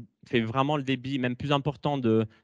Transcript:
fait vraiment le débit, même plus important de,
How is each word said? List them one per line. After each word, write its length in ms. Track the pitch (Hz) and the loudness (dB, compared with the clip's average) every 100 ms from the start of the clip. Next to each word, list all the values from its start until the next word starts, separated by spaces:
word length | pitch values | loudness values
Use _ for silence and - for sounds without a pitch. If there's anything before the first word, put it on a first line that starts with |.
| 117 _ - | -6 _ -2
fait 140 | 120 | 0
vraiment 340 | 113 131 139 151 | 2 0 0 0
le 60 | |
débit, 380 | 131 127 127 139 | 0 -4 -2 -2
même 160 | 123 120 | -2 -4
plus 160 | 143 | -2
important 480 | 143 147 - 147 143 | 0 0 -4 -4 0
de, 260 | 117 110 110 - | 2 2 2 -6